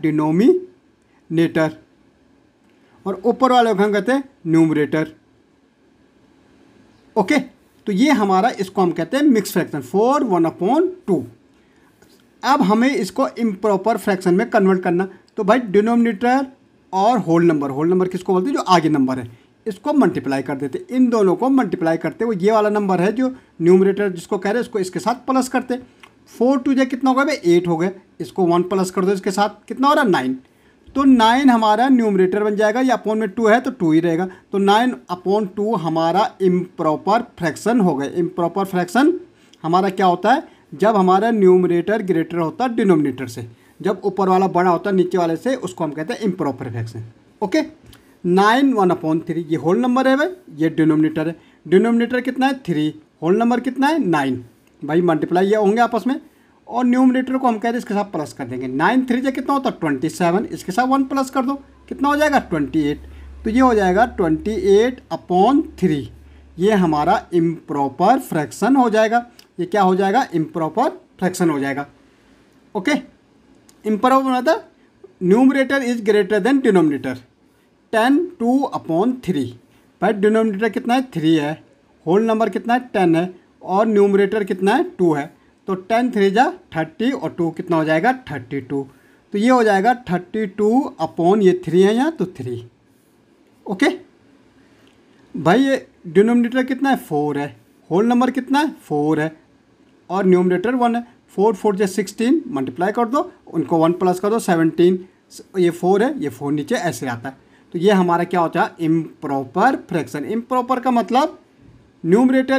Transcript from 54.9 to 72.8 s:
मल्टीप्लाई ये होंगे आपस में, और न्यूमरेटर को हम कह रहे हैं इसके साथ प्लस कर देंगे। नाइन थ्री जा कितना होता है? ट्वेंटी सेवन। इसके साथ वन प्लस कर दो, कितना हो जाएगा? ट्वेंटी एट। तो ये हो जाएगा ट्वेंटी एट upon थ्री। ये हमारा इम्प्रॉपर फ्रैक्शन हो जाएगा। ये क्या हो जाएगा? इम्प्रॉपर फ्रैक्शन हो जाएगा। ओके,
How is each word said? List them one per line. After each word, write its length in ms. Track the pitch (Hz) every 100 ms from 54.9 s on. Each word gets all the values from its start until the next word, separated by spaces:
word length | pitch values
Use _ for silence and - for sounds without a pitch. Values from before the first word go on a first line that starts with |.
| 160
मल्टीप्लाई 440 | 175 156 147 180 196
ये 100 | 214
होंगे 240 | 196 220
आपस 260 | 233 233 247
में, 140 | 294 - _ _ _ -
और 180 | 233
न्यूमरेटर 520 | 254 247 262 254 254 262
को 100 | 254
हम 80 |
कह 140 | 220 233
रहे 40 |
हैं 60 | 240
इसके 160 | -
साथ 100 | 202 202
प्लस 260 | 170 139
कर 120 | -
देंगे। 220 | 123 123 131
नाइन 380 | 135 175 254 254
थ्री 140 | 240
जा 100 | 269
कितना 240 | 269 269
होता 160 | 277 262
है? 60 | -
ट्वेंटी 300 | 160 135 156
सेवन। 340 | - 175 180 -
इसके 260 | 165 -
साथ 140 | 185 262
वन 180 | 269
प्लस 260 | 269 277 262
कर 140 | 277
दो, 100 | 254 277 - _ -
कितना 200 | - 277
हो 80 | 294
जाएगा? 220 | 302 269
ट्वेंटी 420 | - 165 135 160
एट। 200 | 143 147 - - - -
तो 60 | 220
ये 100 | 226
हो 140 | 262
जाएगा 320 | 220 190 185 240
ट्वेंटी 460 | 226 170 156 196 220 202
एट 280 | 196 240 254 -
upon 500 | 165 - 180 220 285 320 -
थ्री। 300 | 175 143 117 - - - - -
ये 140 | 190
हमारा 480 | 208 175 151 151 214 -
इम्प्रॉपर 840 | 175 165 160 - 143 139 131 185 262
फ्रैक्शन 560 | - 170 143 - 214 277
हो 120 | 247
जाएगा। 340 | 214 220 233 240 _ - -
ये 80 | 180
क्या 160 | 208
हो 120 | 185
जाएगा? 300 | 185 196 226 262
इम्प्रॉपर 540 | 165 151 170 156 165 294 - _ -
फ्रैक्शन 320 | 180 180 170
हो 80 | 143
जाएगा। 260 | 139 135 143 _ _ _ _ _ _ _ _
ओके, 180 | 208